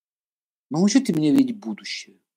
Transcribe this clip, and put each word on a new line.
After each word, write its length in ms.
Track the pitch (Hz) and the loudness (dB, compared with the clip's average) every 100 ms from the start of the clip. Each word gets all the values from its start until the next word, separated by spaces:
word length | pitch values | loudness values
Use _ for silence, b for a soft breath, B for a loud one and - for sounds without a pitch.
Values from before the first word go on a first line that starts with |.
| _ _ _ _ _ _ - | _ _ _ _ _ _ -8
Научите 420 | 151 202 269 269 | 0 2 2 0
меня 200 | 160 151 | -2 2
видеть 260 | 135 123 107 | 2 2 -2
будущее. 600 | 110 101 - - - 95 _ | -10 -12 -12 -14 -16 _ _